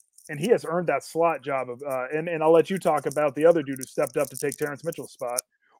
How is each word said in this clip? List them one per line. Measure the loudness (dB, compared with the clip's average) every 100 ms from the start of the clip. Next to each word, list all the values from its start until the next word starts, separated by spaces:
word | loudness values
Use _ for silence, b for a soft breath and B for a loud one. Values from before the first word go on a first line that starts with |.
| _ _ -14
and | -6
he | 2
has | 2 2
earned | -2 0
that | -2
slot | -4 0 0 0
job | -4 -4 -4
of, | -8
uh, | -6 -6 -4
and, | -6 -4
and | 2
I'll | 6
let | 6 4
you | -2
talk | 0 0 0
about | 0 0 6
the | 6
other | 6
dude | 0 -8
who |
stepped | -6 -4 -2 -2
up | -4
to | -4
take | -8 -4
Terrence | -6 -6
Mitchell's | -8 -10 -14
spot. | -10 -6 -6 -8 _ _